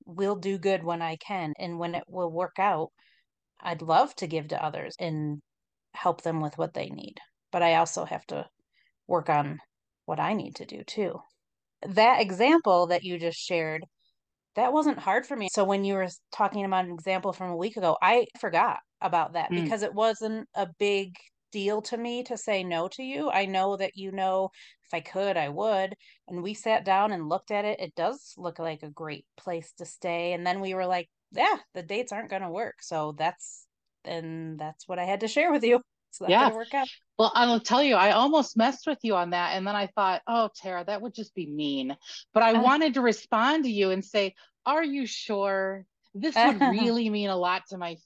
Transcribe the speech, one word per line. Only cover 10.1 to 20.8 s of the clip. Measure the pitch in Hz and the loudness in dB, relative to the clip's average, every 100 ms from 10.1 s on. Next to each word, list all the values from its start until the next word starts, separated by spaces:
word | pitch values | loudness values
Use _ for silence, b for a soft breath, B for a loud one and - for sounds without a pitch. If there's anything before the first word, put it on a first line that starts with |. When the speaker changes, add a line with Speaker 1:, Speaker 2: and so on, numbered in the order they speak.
| 156 | -4
Speaker 1:
I | 156 | -2
need | 214 196 - | -2 -6 -12
to | - | -14
do | - | -14
too. | - - 190 - - _ _ _ _ - | -10 -6 -4 -6 -14 _ _ _ _ -14
That | - 190 226 262 | -4 4 6 6
example | 202 185 254 330 220 175 170 | 2 2 6 6 6 4 4
that | 175 | 0
you | 185 175 | -2 -4
just | 170 160 | -4 -6
shared, | - 170 160 160 175 _ _ _ _ _ _ - | -4 -2 -2 -4 -10 _ _ _ _ _ _ 0
that | 247 | 2
wasn't | 302 294 - | 4 2 0
hard | 196 220 - | 0 0 0
for | 262 | -6
me. | 190 | -4
So | - | 0
when | 190 196 | 2 2
you | 196 196 | 0 0
were | 180 - _ | -2 -6 _
talking | - 202 208 196 | -2 -2 0 0
about | 185 180 | 0 0
an | |
example | 170 185 185 196 | -4 -2 -2 -2
from | - 185 | -6 -6
a | 170 | -4
week | 208 220 | -4 -2
ago, | 175 - | 0 4
I | 185 240 - - | 4 4 2 -4
forgot | 208 165 - - - - | -2 2 2 0 -10 -6
about | 185 170 156 | -2 0 0
that | 170 156 | -2 -2
Speaker 2:
Mm. | 175 | -2
Speaker 1:
because | 160 214 | -2 -2
it | 202 | -2
wasn't | 202 226 214 220 220 - | 0 0 0 -4 -6 -8
a | - 185 | -6 -6
big | - | -2